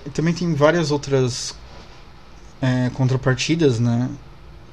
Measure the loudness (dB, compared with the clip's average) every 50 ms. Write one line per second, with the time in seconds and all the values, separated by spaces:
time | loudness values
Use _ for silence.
0 | -2 -6 -4 -2 0 0 0 0 -2 -2 2 4 4 4 4 4 2 0 0 -2
1 | 0 0 2 2 2 0 -2 -4 -8 -10 -12 -14 -18 -20 -18 -20 -20 -20 -20 -20
2 | -20 -20 -20 -20 -20 -20 -20 -20 -20 -18 -8 -2 0 0 2 2 0 0 0 0
3 | 0 2 2 2 2 0 0 0 0 -2 2 4 4 2 4 4 2 2 2 0
4 | 0 -2 -6 -10 -16 -20 -20 -20 -20 -20 -20 -20 -20 -20